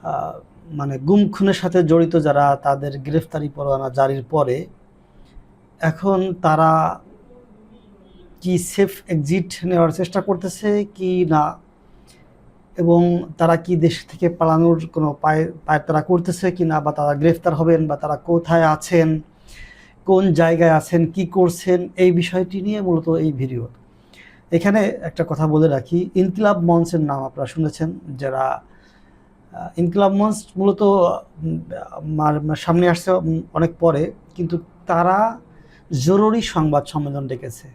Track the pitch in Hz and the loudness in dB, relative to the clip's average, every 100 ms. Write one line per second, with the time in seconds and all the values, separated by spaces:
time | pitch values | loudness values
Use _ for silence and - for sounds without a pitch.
0 | 165 147 151 - - - 170 151 139 135 | -8 -8 -8 -10 -20 -20 -14 -8 -6 -6
1 | 139 202 202 - 196 185 185 180 165 165 | 2 4 2 2 0 0 0 2 4 4
2 | 165 170 151 143 143 139 143 139 143 139 | 4 2 2 4 4 2 0 -2 -2 -8
3 | 135 156 160 156 147 139 139 135 135 127 | -2 -2 -2 -8 -8 -8 -4 -2 -4 0
4 | 135 135 120 156 131 131 185 - _ _ | 0 0 -2 0 0 -2 -6 -16 _ _
5 | _ _ - - - _ _ _ 165 160 | _ _ -20 -20 -20 _ _ _ -4 -2
6 | 196 190 190 175 170 156 160 160 160 - | 0 0 -2 -2 0 2 4 2 0 -4
7 | - - _ - _ _ _ - _ _ | -14 -20 _ -20 _ _ _ -20 _ _
8 | _ - - - 180 180 175 - 196 - | _ -20 -20 -10 -2 -2 -2 -2 -2 -2
9 | - 170 143 185 185 - 175 180 165 160 | -4 -4 0 -2 -2 -8 -2 2 2 0
10 | 175 196 190 185 185 - 214 208 202 - | -4 -4 -2 -4 -4 -6 -2 -2 -4 -6
11 | 185 185 170 156 151 - _ _ _ - | -2 0 2 2 0 -4 _ _ _ -20
12 | _ _ _ _ - _ _ - 170 170 | _ _ _ _ -20 _ _ -4 2 4
13 | 175 175 - - 170 165 165 175 160 160 | 4 0 -4 -2 0 0 0 2 2 0
14 | - - 175 170 160 160 170 165 165 - | -10 -4 -4 0 0 4 4 2 -2 -4
15 | 151 143 151 156 165 165 - 151 - 156 | -4 -2 0 0 -2 -6 -2 -2 0 -2
16 | 151 180 175 170 185 180 165 156 147 147 | 2 0 0 -4 -4 -2 -2 0 -2 -2
17 | 147 143 156 170 175 151 165 165 156 147 | -2 2 2 2 0 0 2 2 2 -4
18 | 151 147 - 170 170 165 160 151 - 175 | -4 -6 0 -2 2 2 4 0 0 2
19 | 160 156 151 _ - - - - - _ | 2 0 -6 _ -20 -20 -20 -20 -20 _
20 | - 190 190 160 165 165 165 160 - 175 | 2 2 4 2 2 4 4 4 2 0
21 | 160 175 180 190 180 175 - 180 180 - | 0 -2 -4 2 2 0 0 0 0 2
22 | 185 175 175 185 185 196 196 214 185 165 | 4 4 0 -2 -4 -6 -6 -4 0 0
23 | 165 165 156 135 131 123 117 - _ _ | 0 0 0 -2 -6 -6 -10 -14 _ _
24 | _ - - _ _ 170 202 208 202 - | _ -20 -20 _ _ 0 2 0 0 -4
25 | 165 - 170 147 156 151 156 135 117 170 | -12 -6 -6 -2 0 4 2 2 -2 -4
26 | 180 185 185 185 202 202 170 170 170 170 | -2 0 0 2 0 2 2 2 2 0
27 | 151 139 135 - 139 160 156 - 160 175 | -2 -4 -8 -8 -8 -2 -4 -2 -8 -8
28 | 170 131 135 131 131 135 - - _ _ | -14 -10 -6 -2 -2 -4 -10 -20 _ _
29 | _ _ _ _ _ 87 - - 175 190 | _ _ _ _ _ -16 -14 -4 -2 2
30 | 196 196 208 208 - 185 196 196 208 196 | 2 2 0 -2 -8 -2 0 2 2 4
31 | 175 185 - - 160 160 160 - - - | 2 0 -10 -10 -6 -6 -8 -14 -14 -14
32 | 151 156 151 151 151 156 - 170 180 170 | -8 -2 0 0 -2 -6 0 2 4 2
33 | 190 185 160 160 - - 165 170 170 143 | 0 0 0 -4 -4 -2 -2 2 0 2
34 | 170 - - - 165 170 - - - 170 | -2 -6 -20 -8 -6 -6 -8 -20 -2 0
35 | 175 190 220 233 - - - _ _ 147 | 2 2 0 -4 -18 -20 -20 _ _ -4
36 | 135 196 220 226 - 180 156 147 143 156 | 2 4 4 2 -2 -2 0 0 -2 -6
37 | 143 139 135 127 135 - 135 | -6 -6 -8 -10 -10 -16 -20